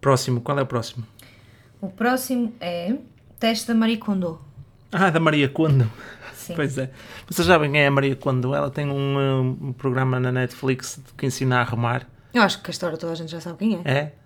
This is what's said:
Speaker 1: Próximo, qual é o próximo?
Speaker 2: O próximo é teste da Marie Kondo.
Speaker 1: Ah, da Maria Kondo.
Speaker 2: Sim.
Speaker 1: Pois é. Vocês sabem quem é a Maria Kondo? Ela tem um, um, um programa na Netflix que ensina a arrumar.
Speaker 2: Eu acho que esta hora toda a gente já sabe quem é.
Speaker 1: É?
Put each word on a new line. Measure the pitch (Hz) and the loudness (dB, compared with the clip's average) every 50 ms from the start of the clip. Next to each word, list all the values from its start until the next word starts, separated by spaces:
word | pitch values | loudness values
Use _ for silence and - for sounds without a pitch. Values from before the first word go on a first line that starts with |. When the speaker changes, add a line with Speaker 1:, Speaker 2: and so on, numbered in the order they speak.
Speaker 1:
Próximo, | - 139 135 123 - - 123 120 | 4 4 2 4 2 0 -2 -2
qual | 120 - 143 139 | -2 -2 -2 -2
é | 135 | -2
o | |
próximo? | 135 - 120 110 - - 127 110 - - _ - - - - - - - - _ - _ - | -2 -2 -4 -4 -4 -10 -14 -14 -14 -16 _ -20 -20 -20 -20 -20 -20 -20 -20 _ -20 _ -12
Speaker 2:
O | - 185 | -12 -12
próximo | - - 226 240 254 262 254 - 262 240 240 226 - - | -8 -2 0 0 0 0 -2 -2 -2 -2 -2 -4 -4 -8
é | - 175 175 175 170 180 240 294 - - - _ _ - - - | -8 -6 -6 -4 -2 -2 -4 -4 -4 -14 -20 _ _ -20 -10 -2
teste | - 226 233 220 - - | 0 0 0 0 -2 0
da | 233 | 2
Marie | 226 226 220 233 220 | 2 4 4 2 0
Kondo. | - - 202 190 180 170 160 156 - - - - - - - - - - | -2 -2 -2 -2 -2 -4 -6 -8 -14 -20 -20 -20 -20 -20 -20 -20 -18 -6
Speaker 1:
Ah, | - 196 190 190 | 0 2 2 4
da | 156 165 | 4 4
Maria | 165 160 151 147 143 131 | 4 4 4 4 2 2
Kondo. | 139 - 160 156 143 135 123 110 110 - - - - - - - - | 2 2 2 4 6 4 4 2 0 -8 -18 -18 -18 -18 -18 -20 -18
Speaker 2:
Sim. | - - - 175 | -18 -14 -10 -4
Speaker 1:
Pois | 160 151 135 131 139 | -4 -2 -2 -2 -4
é. | 131 127 - - - - - - - - | -6 -6 -8 -14 -20 -20 -20 -20 -14 -10
Vocês | 165 - 170 | -2 0 4
sabem | 165 185 160 151 143 | 6 6 6 4 4
quem | 139 151 143 | 4 4 4
é | |
a | 139 | 6
Maria | 143 139 135 139 135 | 4 4 2 2 0
Kondo? | 135 - 143 131 127 123 127 139 | 0 -2 0 0 2 0 0 0
Ela | 143 143 139 | 0 -2 -2
tem | 135 - 147 143 | -2 -4 -4 -2
um, | 139 139 139 139 139 139 | -2 -2 -2 0 0 2
um, | 139 135 135 131 131 127 127 - - 139 | 2 2 2 2 2 0 -2 -4 -6 -8
um | 127 | -8
programa | - - 135 123 131 131 131 127 127 | -4 -2 -2 0 2 2 2 2 0
na | 127 127 127 | 0 0 0
Netflix | 127 127 123 - - - 135 135 127 - - - - - - - | 0 -2 -2 -4 -4 -2 -2 -2 -2 -4 -12 -12 -14 -18 -20 -12
que | - - | -4 -4
ensina | 135 127 - 131 131 127 123 | -4 -2 0 0 2 2 2
a | |
arrumar. | 120 117 123 117 117 117 120 127 - - - - - - - | 2 0 -2 -2 0 0 0 -2 -4 -8 -20 -20 -20 -4 2
Speaker 2:
Eu | 247 220 | 2 2
acho | 190 - - - | 2 2 -2 -8
que | - | -12
esta | 170 - - | -8 -4 -4
hora | 175 156 | -4 -4
toda | 160 - 170 165 | -4 -6 -6 -6
a | |
gente | 160 165 160 160 | -6 -8 -10 -12
já | 170 | -12
sabe | 156 175 170 - | -10 -12 -10 -4
quem | 196 220 214 170 175 | -2 -2 -2 0 0
é. | 151 | 0
Speaker 1:
É? | 131 139 147 151 - - _ | 0 0 0 -4 -8 -16 _